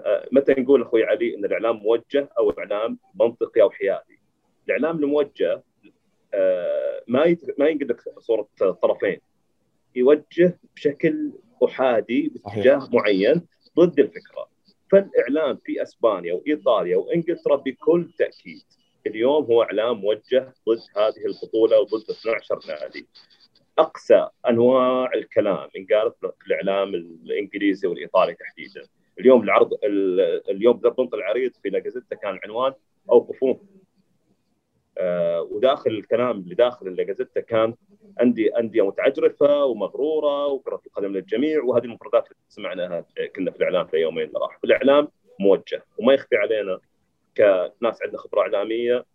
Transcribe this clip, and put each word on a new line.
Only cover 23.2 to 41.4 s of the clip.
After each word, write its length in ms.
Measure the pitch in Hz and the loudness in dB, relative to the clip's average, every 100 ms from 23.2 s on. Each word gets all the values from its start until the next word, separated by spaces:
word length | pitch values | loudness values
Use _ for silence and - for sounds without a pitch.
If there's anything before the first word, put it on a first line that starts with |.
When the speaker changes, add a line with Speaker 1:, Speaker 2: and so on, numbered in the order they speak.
| _ _ _ _ _ - | _ _ _ _ _ 0
Speaker 1:
أقسى 500 | 160 - - 101 - _ 123 | 0 -2 4 4 4 _ -2
أنواع 640 | 117 123 131 127 127 127 | 2 4 2 2 0 -2
الكلام 540 | 107 - 110 101 82 73 95 | -6 -6 -6 -4 -6 -8 -10
انقالت 380 | 95 107 113 - | -2 0 0 -4
في 260 | 92 - 95 | -12 -10 -8
الإعلام 480 | 82 95 98 98 | -6 -4 -4 -4
الإنجليزي 920 | 90 85 82 80 65 98 101 101 95 92 | -6 -10 -16 -8 -8 -6 -4 -2 -2 -4
والإيطالي 460 | 87 85 95 85 | -6 -2 0 0
تحديدًا. 480 | 85 - - 71 69 71 _ _ - | -2 -16 -18 -18 -18 -20 _ _ 2
اليوم 220 | 117 127 | 6 6
العرض، 300 | 98 113 117 - | 6 2 2 0
ال-، 680 | 107 101 98 90 85 87 - | -2 0 0 2 0 0 -4
اليوم 260 | 98 117 101 | 0 2 2
بنط 380 | 117 127 123 | 0 0 -4
العريض 380 | 110 92 120 127 - | -4 -4 -4 -4 -6
في 60 | 98 | -6
لاجازيتا 480 | 95 104 123 - - | -6 -6 -10 -12 -10
كان 220 | 104 92 | -8 -10
عنوان 280 | 101 113 131 135 _ _ - | -8 -4 -4 -4 _ _ 2
"أوقفوه". 500 | 120 - - 135 - _ _ _ _ _ _ _ _ _ _ _ _ _ - | 2 2 -4 -4 -4 _ _ _ _ _ _ _ _ _ _ _ _ _ -6
آه، 440 | 92 87 85 85 | -4 -2 -2 -2
وداخل 480 | 73 104 131 147 120 | -6 -2 0 0 -2
الكلام 480 | 110 - 117 123 104 | -6 -2 -2 -2 -4
اللي 160 | 87 | -4
داخل 340 | 90 123 - 95 | 0 0 -2 -8
اللاجازيتا 520 | 90 90 98 127 101 | -6 -6 -6 -6 -8
كان 340 | - 113 113 117 _ _ - - | -2 0 0 -4 _ _ -10 0
أندية، 360 | 123 113 104 120 | 2 2 0 -2
أندية 280 | 113 107 98 | -2 0 0
متعجرفة 800 | 95 98 107 120 - 143 147 | 0 -2 2 0 2 2 2
ومغرورة 840 | 135 107 92 107 151 156 147 143 143 | 0 -2 -6 -4 -4 -2 -2 -2 -4
وكرة 340 | 135 113 95 - | -6 -8 -12 -10
القدم 260 | - 98 | -8 -6
للجميع، 500 | 95 90 110 | -6 -4 -2